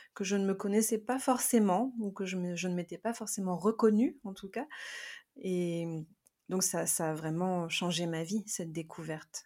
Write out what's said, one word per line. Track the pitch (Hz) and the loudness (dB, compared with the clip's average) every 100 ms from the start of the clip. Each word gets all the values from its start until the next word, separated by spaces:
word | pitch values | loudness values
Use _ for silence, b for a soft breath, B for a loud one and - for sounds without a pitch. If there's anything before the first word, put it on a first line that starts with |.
| B | B
que | - | -6
je | 190 202 | 0 2
ne | 196 | 2
me | |
connaissais | 196 202 208 214 214 | 0 2 2 4 0
pas | - 262 | 0 0
forcément | 269 247 - 233 202 185 262 240 | 2 2 4 6 6 4 2 -2
ou | 202 | -6
que | 196 190 | -4 -4
je | 185 | -2
me, | 180 170 | -4 -2
je | 185 | -2
ne | |
m'étais | 175 170 175 | -2 -4 -4
pas | 220 | -4
forcément | 233 214 - 190 175 | -4 -6 -4 -2 0
reconnue, | 202 220 220 214 285 302 | 2 6 6 6 4 0
en | 202 | -10
tout | 190 196 | -10 -10
cas. » | 226 294 B B B B B B - | -8 -8 B B B B B B -8
Et | 190 180 175 170 165 165 156 _ _ _ - | -2 0 0 -2 -2 -6 -8 _ _ _ -4
donc | 185 | 0
ça, | - 170 165 | 0 0 0
ça | - 160 | 0 0
a | |
vraiment | 156 160 160 185 180 165 | 0 -2 0 0 0 0
changé | - 175 165 170 | 0 0 0 0
ma | 160 | -2
vie, | 165 214 196 | -2 -4 -4
cette | - 170 | -6 -6
découverte | 160 160 - 160 156 - - | -6 -8 -10 -8 -8 -10 -16